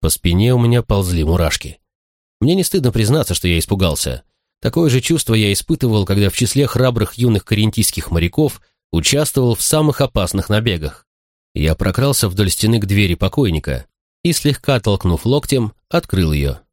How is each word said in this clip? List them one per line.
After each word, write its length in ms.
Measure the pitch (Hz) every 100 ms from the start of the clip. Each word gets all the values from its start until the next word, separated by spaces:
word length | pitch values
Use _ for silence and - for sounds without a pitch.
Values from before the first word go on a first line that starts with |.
По 60 | 160
спине 440 | - 90 87 113
у 60 | 127
меня 240 | 120 120
ползли 400 | 117 101 92 87
мурашки. 560 | 76 85 82 - - - _ _ _ _ _ _
Мне 160 | 123 185
не 80 |
стыдно 260 | 175 196 127
признаться, 440 | 110 104 151 131
что 120 | 87 90
я 100 | 85
испугался. 640 | - 98 92 73 - 62 _ _ _ _
Такое 300 | - 160 165
же 100 | 127
чувство 320 | - 165 -
я 200 | 113 104
испытывал, 520 | 98 - 165 127 107
когда 240 | 92 101 101
в 60 |
числе 320 | - 123 135 143
храбрых 480 | - 127 117 104
юных 300 | - 120 107
карентийских 680 | - 104 107 - 107 - -
моряков 500 | 85 85 - 151 - _ _ _
участвовал 640 | 82 78 139 151 - 127
в 80 | 110
самых 380 | - 156 151 -
опасных 480 | 135 - 90 98 -
набегах. 580 | 107 117 90 76 - _ _ _ _ _
Я 220 | - 76 78
прокрался 520 | - 92 135 139 107
вдоль 220 | 92 98
стены 300 | - 107 117
к 60 | 98
двери 280 | 101 98
покойника 720 | 87 139 - 123 78 73 64 - _ _ _
и, 80 | 175
слегка 480 | 165 156 135 - 131
толкнув 440 | - 98 92 82
локтем, 480 | 113 139 - 135 110 - _
открыл 440 | 170 - 95 82
ее. 260 | 73 69 65 _